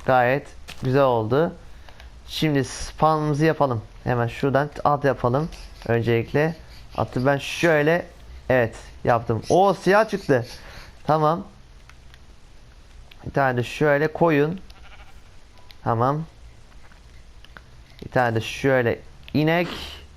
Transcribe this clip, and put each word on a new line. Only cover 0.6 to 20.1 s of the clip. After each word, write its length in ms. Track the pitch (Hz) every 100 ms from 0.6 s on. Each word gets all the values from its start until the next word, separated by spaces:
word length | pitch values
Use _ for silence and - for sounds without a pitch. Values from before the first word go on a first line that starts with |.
| - -
güzel 200 | 131 135
oldu. 500 | 135 117 110 135 170 - - - - - - - -
Şimdi 360 | - 156 139
spawnımızı 800 | 123 - - - 156 156 151 143
yapalım. 380 | 160 151 143 113 - -
Hemen 220 | 127 123 117
şuradan 440 | - 139 135 147 -
at 200 | - 143
yapalım. 440 | 139 120 123 135 165 - - - -
Öncelikle 680 | 117 117 117 110 139 160 165 - - - -
atı 300 | 113 131 131
ben 120 | 139
şöyle, 680 | - - 170 151 147 175 - - - - -
evet, 280 | 127 113 - - -
yaptım. 380 | 123 117 120 113 -
O 260 | 165 196
siyah 340 | 180 180 202 220
çıktı. 380 | 196 - 123 113 - - - - - -
Tamam. 380 | 156 151 175 - - - - - - - - - - - - - - - - - - -
Bir 40 |
tane 260 | 143 135 123
de 60 |
şöyle 500 | 117 - 151 143 156
koyun. 480 | - 170 143 151 185 - - - - - - - - - - - -
Tamam. 380 | 120 113 127 151 165 - - - - - - - - - - - - - - - - -
Bir 60 | -
tane 260 | 131 120 113
de 40 |
şöyle 580 | 110 - 139 131 117 - - - -
inek. 340 | 135 156 170 165 - - - -